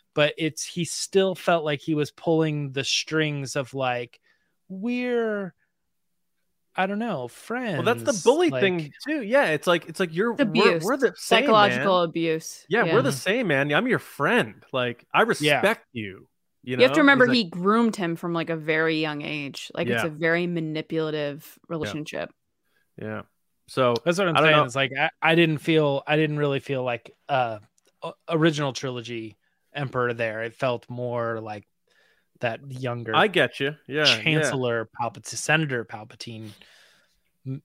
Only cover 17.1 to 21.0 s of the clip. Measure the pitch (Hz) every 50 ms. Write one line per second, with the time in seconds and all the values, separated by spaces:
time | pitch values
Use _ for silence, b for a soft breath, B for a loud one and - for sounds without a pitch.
17.1 | 277 247 254 240 254 240 214 165 - 175 180 202 214 233 233 226 208 - 185 170
18.1 | 170 165 - 170 170 165 160 165 165 160 151 156 156 156 160 160 160 156 156 156
19.1 | 147 147 147 147 147 151 143 135 - - - - - - 175 120 120 117 107 165
20.1 | 151 151 165 165 165 170 175 175 175 165 160 156 156 156 156 - 160 160